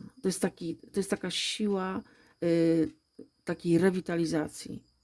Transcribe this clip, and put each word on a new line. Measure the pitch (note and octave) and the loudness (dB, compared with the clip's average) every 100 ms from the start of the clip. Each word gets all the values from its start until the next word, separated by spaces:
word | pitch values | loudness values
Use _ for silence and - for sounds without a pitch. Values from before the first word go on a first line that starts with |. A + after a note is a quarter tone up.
| - - | -16 -6
to | F#3+ | -4
jest | F3+ | 0
taki, | F#3 - E3+ E3 | -2 -2 -8 -8
to | - G3 | -8 -4
jest | F#3+ | -2
taka | G3 F3+ | -4 -4
siła, | - - - G#3 G3 F#3 F#3+ - _ _ _ | -4 -4 -2 -2 -2 -4 -6 -10 _ _ _
y, | E3+ E3+ E3 E3 D#3+ - _ - - _ | 2 4 4 4 2 -4 _ -20 -20 _
takiej | - F3 F3 E3 | -8 -4 2 4
rewitalizacji. | F#3+ F#3 E3+ E3+ D#3+ D#3 D3+ - - B2 - _ | 4 2 0 -2 0 0 -4 -8 -12 -14 -16 _